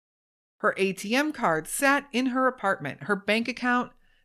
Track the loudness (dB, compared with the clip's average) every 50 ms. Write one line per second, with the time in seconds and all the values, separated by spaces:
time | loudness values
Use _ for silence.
0 | _ _ _ _ _ _ _ _ _ _ _ _ -2 0 0 2 0 0 -2 -2
1 | -4 0 0 2 2 0 -2 0 0 2 2 0 -2 -4 -4 0 2 2 2 2
2 | 0 -2 -2 -2 0 0 0 2 2 2 0 0 0 -2 0 -2 -4 -8 -8 -6
3 | -4 -2 -2 -2 0 0 0 0 0 -2 -4 -4 0 0 2 0 0 -2 -8 _
4 | _ _ _ _ _